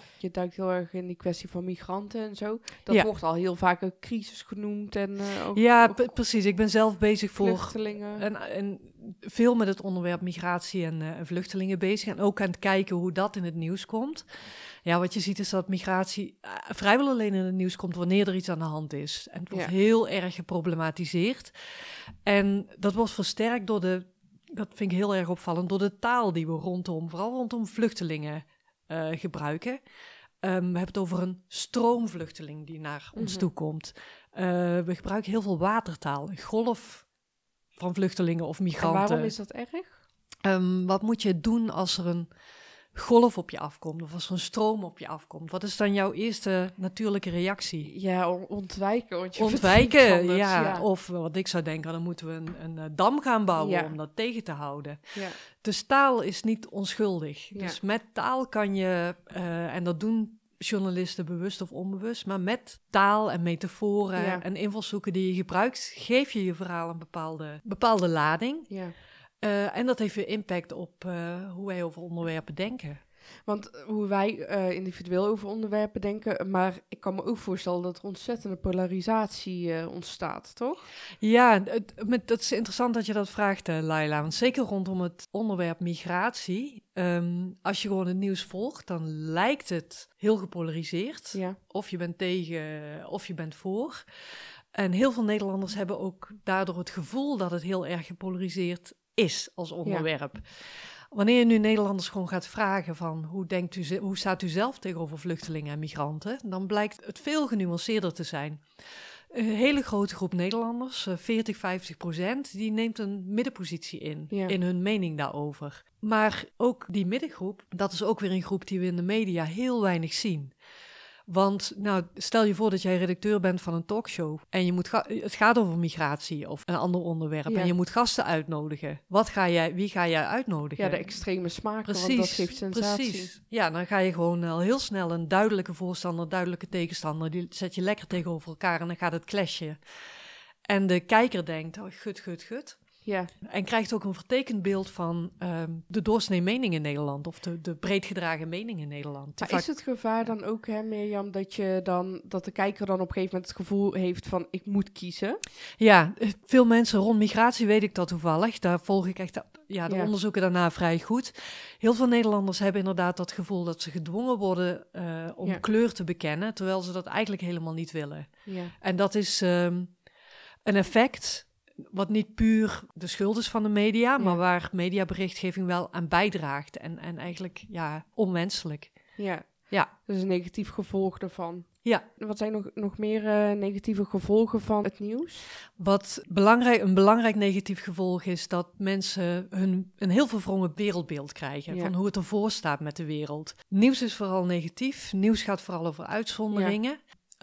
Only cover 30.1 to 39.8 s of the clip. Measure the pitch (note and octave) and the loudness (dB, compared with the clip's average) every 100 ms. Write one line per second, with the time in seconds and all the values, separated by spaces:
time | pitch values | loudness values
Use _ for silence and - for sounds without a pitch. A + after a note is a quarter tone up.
30.1 | - - - F#3+ F#3 F3+ F3 F#3 G3+ F3+ | -20 -20 -6 0 0 2 0 -2 -4 -2
31.1 | F3 F#3 F3+ _ - - A#3+ A#3 A#3+ A3 | 0 -2 -4 _ -10 -4 2 4 4 0
32.1 | E3 D#3 - D3+ D3+ D3 D#3+ D3+ D3 - | -4 -10 -12 -12 -12 -12 -10 -8 -8 -10
33.1 | - - F#3 F3+ - D#3 D#3 - - - | -8 -6 0 0 0 -4 -4 -10 -18 -20
34.1 | - _ - F#3 F3 F3 F3 E3+ F3+ - | -20 _ -4 0 2 2 2 0 -4 -2
35.1 | G#3 G3+ A3+ G3+ E3 F#3 A3+ G3 D#3+ D3+ | -4 0 0 0 2 2 2 -2 -6 -4
36.1 | C#3 D#3 F3 - A3 A#3 A3+ - - _ | -4 -4 -10 -2 0 2 0 -6 -20 _
37.1 | _ _ _ _ _ _ - F3+ F3+ F#3 | _ _ _ _ _ _ -6 -4 0 0
38.1 | - E3+ E3 D#3 D#3+ F3+ D3 E3 F#3 G#3 | 2 2 2 -2 0 -2 2 2 4 4
39.1 | A#3 A3+ G#3+ G3+ - B3 E4 | 2 0 -4 -10 -10 -8 -8